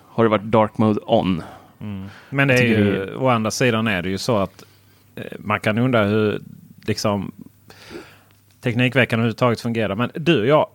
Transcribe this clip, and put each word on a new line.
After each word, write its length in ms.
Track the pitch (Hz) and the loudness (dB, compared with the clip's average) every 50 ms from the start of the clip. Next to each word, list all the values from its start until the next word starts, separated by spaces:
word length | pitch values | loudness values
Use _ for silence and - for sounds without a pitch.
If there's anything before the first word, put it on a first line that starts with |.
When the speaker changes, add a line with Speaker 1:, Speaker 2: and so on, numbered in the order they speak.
| - - | -20 -8
Speaker 1:
har 160 | - - 113 | -2 2 2
det 60 | 113 | 2
varit 120 | 107 104 98 | 2 0 0
dark 340 | 113 107 113 110 104 - - | 0 2 2 2 2 0 0
mode 220 | 110 110 107 104 - | 0 2 2 0 0
on. 360 | - - 110 - 90 92 80 - - - - - - _ - | 0 0 2 2 2 0 -2 -4 -10 -16 -20 -20 -20 _ -16
Speaker 2:
Mm. 280 | 107 107 101 98 95 98 - - - - | -14 -12 -12 -12 -14 -14 -18 -20 -16 -8
Men 180 | - 139 139 139 | -2 0 2 2
det 60 | 127 | 4
Speaker 1:
Jag 80 | 127 123 | 4 4
Speaker 2:
är 40 | 120 | 4
Speaker 1:
tycker 120 | 113 107 104 | 4 4 2
Speaker 2:
ju, 80 | 101 98 | 2 2
Speaker 1:
det 100 | 95 98 95 104 | 0 -4 -6 -6
är 40 | 113 131 | -2 0
Speaker 2:
å 60 | 131 | 0
andra 220 | 123 113 110 113 | 0 0 0 -2
sidan 360 | 120 - 135 123 110 110 113 | -2 0 0 0 0 0 0
är 160 | 113 104 90 82 | -2 -2 -2 -2
det 60 | 92 | -4
ju 100 | 95 95 | -4 -4
så 180 | - - 123 104 | -2 -2 0 0
att, 260 | 98 90 - - - - _ _ _ _ _ _ _ _ _ | 0 -2 -6 -10 -20 -20 _ _ _ _ _ _ _ _ _
eh, 60 | - - - - - | -16 -14 -14 -14 -10
man 220 | - - 107 107 | -6 -4 -4 -2
kan 180 | - 113 107 110 | 0 0 0 0
undra 260 | 120 131 127 113 104 | 2 2 2 2 2
hur, 360 | 101 104 110 107 104 - - - - - - - - - - - | 2 2 2 2 0 -2 -4 -6 -12 -18 -20 -20 -20 -20 -10 -8
liksom, 460 | - 107 - - 110 101 101 92 - - - - - - _ _ - - - - - - - - - - - _ _ _ _ _ _ _ _ - | -6 -4 -2 -2 -2 -2 -2 -4 -6 -10 -16 -20 -20 -20 _ _ -20 -20 -20 -20 -20 -18 -18 -18 -20 -20 -20 _ _ _ _ _ _ _ _ -6
Teknikveckan 580 | 123 113 120 123 127 117 131 120 - - 113 | -4 -2 0 0 2 2 2 2 2 2 0
överhuvudtaget 400 | 117 117 107 - 127 123 113 - | 0 0 0 0 0 0 0 0
fungerar. 340 | - 120 117 113 110 95 98 | -2 -4 -4 -2 -2 -2 -2
Men 160 | 101 120 - - | -2 -4 -4 -4
du 260 | - 151 151 170 123 | -4 0 0 2 2
och 60 | 101 | 2
jag 200 | 123 151 151 - - _ | 4 4 2 2 0 _